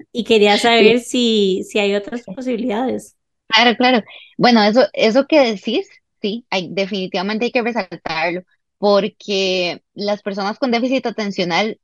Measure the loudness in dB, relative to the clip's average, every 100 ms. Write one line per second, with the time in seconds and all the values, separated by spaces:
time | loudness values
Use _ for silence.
0 | -10 -6 2 4 4 4 4 6 6 4
1 | 0 0 2 2 2 0 -4 -2 -2 -2
2 | -6 -12 -12 -10 -6 -4 -4 -4 -4 -6
3 | -10 _ _ _ -2 2 4 4 2 2
4 | -2 -12 -14 0 4 4 4 4 2 2
5 | 0 2 2 2 2 -2 -4 -6 -6 _
6 | _ _ -6 -6 -6 -6 -4 -4 -4 -4
7 | -6 -4 -4 -2 -2 -2 -4 -4 -8 -10
8 | -8 -4 -4 -4 -10 _ _ -4 0 2
9 | 0 -6 -6 -2 -2 -2 -4 -6 _ -8
10 | -6 -6 -6 -6 -6 -4 -2 0 0 -2
11 | -4 -6 -6 -4 -2 -2 -2 -6